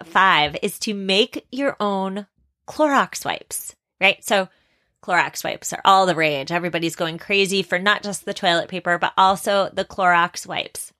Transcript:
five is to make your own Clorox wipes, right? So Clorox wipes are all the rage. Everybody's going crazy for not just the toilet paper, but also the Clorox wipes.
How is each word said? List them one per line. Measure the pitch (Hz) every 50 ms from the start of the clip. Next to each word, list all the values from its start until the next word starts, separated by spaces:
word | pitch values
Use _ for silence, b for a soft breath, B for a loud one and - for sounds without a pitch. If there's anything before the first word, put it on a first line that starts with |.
| -
five | - - 190 190 190 170 151 151 147 - -
is | - 202 - -
to | - 226 202
make | 196 196 190 190 202 254 - - 302 - -
your | 254 254 277 277 - -
own | 208 202 196 190 190 190 190 208 202 _ _ _ _ _ _ _ -
Clorox | - - - - 294 277 240 185 - - - -
wipes, | 127 85 - - - - - - - - _ _ _ _ -
right? | 185 196 - - -
So | - 220 196 190 - _ _ _ _ _ _ _ _ _ _ -
Clorox | 202 180 170 139 147 - - -
wipes | - - - - -
are | - - -
all | 190 190 190 190
the | 180 160
rage. | 160 160 151 147 135 139 147
Everybody's | 170 170 175 175 165 170 170 165 -
going | - 175 160 165 165
crazy | - - 202 196 196 180 202 196
for | - - 190
not | 175 185 208 208 -
just | - 208 185 - -
the | 202 190
toilet | - 202 175 170 165 - -
paper, | 190 175 - 175 175
but | 175 190 - -
also | - 190 190 196 185 - 214 202 196 185 -
the | - 185 190
Clorox | - - - 185 180 175 170 175 175 - - -
wipes. | 185 160 - - - - - - - _